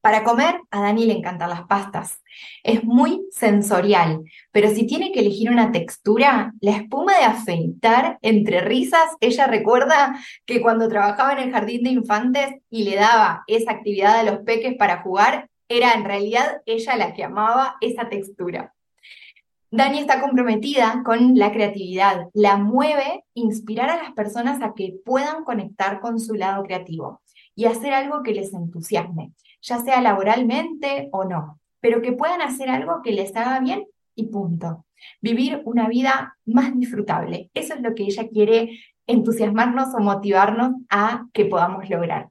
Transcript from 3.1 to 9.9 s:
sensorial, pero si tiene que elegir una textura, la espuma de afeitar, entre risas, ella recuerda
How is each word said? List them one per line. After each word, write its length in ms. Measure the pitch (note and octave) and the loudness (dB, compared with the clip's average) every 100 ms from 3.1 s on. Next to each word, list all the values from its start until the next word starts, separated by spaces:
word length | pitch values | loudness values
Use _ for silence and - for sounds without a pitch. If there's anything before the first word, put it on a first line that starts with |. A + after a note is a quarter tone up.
| F#4 - | 0 -6
sensorial, 920 | - A3+ G3+ G#3 F3+ G3+ F#3 E3 D#3 - - _ | -2 2 2 2 2 4 4 2 -2 -8 -20 _
pero 180 | G#3 G#3+ | 2 2
si 160 | G#3+ - | 2 0
tiene 260 | D4+ F#4+ | 0 -2
que 80 | F#4+ | 0
elegir 300 | G3+ G3+ A3 | 0 0 2
una 220 | A#3+ G#3+ | 4 2
textura, 800 | F3 D#3+ - - A3 C#4 B3 - - | 0 -4 -6 0 4 4 2 -2 -2
la 100 | G3+ | 0
espuma 440 | G#3 - C#4 F#4 F#4 | 0 -4 -4 2 4
de 80 | B3 | 4
afeitar, 920 | A3 - E3+ E3 - A3+ A#3 - - | 2 -4 -4 -4 0 4 4 2 -2
entre 400 | A3 G#3+ G#3+ F3+ | 2 2 4 0
risas, 480 | F3 B3+ - E4 D#4+ - | 0 0 2 2 2 2
ella 280 | B3+ B3 C4+ | 0 2 2
recuerda 720 | A3 A3 B3 C#4+ | 2 2 2 4